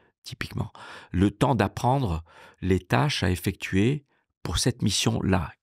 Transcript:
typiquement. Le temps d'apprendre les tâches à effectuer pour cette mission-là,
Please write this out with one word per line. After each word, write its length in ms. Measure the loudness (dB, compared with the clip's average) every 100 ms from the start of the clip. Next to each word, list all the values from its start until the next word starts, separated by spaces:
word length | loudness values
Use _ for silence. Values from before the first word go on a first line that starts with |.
| _ _
typiquement. 480 | -16 -12 -8 -8 -8 -10 -20 -20 -4
Le 180 | 2 2
temps 260 | 4 2 2
d'apprendre 680 | 0 0 0 2 0 -4 -6 -20 -20 -6
les 180 | 0 0
tâches 440 | 2 0 0 0
à 80 | 0
effectuer 720 | 0 -2 -6 -2 2 2 0 -6 _ _ _
pour 160 | -6 -2
cette 240 | -2 0
mission-là, 680 | 0 0 0 0 2 0 -2 -10